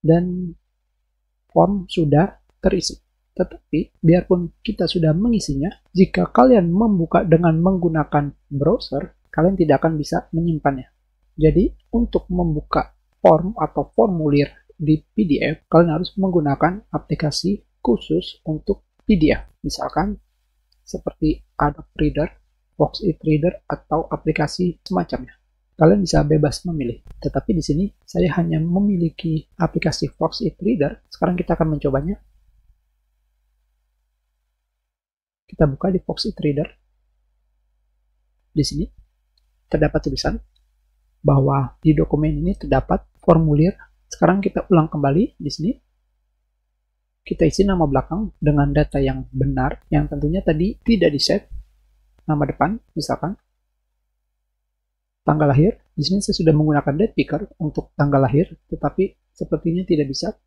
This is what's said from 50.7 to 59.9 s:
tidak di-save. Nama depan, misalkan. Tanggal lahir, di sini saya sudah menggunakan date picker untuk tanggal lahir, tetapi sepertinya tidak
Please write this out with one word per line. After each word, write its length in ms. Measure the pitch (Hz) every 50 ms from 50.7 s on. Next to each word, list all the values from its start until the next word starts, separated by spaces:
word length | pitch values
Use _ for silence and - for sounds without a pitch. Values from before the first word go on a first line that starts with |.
| 247 - _
tidak 240 | - 233 196 175 160
di-save. 400 | 147 139 - - - 202 - _ - - - _ _ _ _ _ _ _ _ _ _ _ _ -
Nama 140 | 156 147 143
depan, 320 | 139 139 - 135 160 214 233 _ _ _
misalkan. 400 | 165 143 - 127 - - 165 202 _ _ _ _ _ _ _ _ _ _ _ _ _ _ _ _ _ _ _ _ _ _ _ _ _ _ _ _ _ _ _ _ _ _ _ _ _ _
Tanggal 240 | - 151 151 151 143
lahir, 240 | 135 135 156 202 - _ _ _ _
di 80 | - 147
sini 160 | 165 185 202
saya 160 | 196 - 208
sudah 160 | - 180 160 151
menggunakan 400 | 151 151 156 151 147 - 147 139
date 240 | 151 208 220 -
picker 320 | - 139 - - - 208 - -
untuk 400 | _ 170 151 - - - _ _
tanggal 240 | - 147 143 143 139
lahir, 320 | 135 127 139 143 185 - 165 _ _ _
tetapi 640 | - - - - - - 190 196 _ _ _ _ _
sepertinya 480 | _ - - - 151 - 170 165 180 190
tidak 160 | -